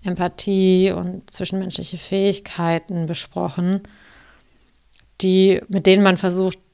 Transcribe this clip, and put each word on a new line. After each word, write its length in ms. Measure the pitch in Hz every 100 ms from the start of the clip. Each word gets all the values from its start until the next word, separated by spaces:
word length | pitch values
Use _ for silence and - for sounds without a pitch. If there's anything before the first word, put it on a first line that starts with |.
Empathie 880 | 196 180 175 - - 190 185 185 190
und 400 | 175 180 185 -
zwischenmenschliche 640 | - 180 190 185 - 170 180
Fähigkeiten 1080 | - 196 196 196 - - 170 165 - 175 165
besprochen, 760 | 170 - - 175 156 175 196 202 _ _ - _ _ _ _ _ _ _ _ _ _
die, 400 | 190 185 190 180 -
mit 180 | 190 170
denen 180 | 190
man 140 | 196 180
versucht, 400 | 190 180 190 - _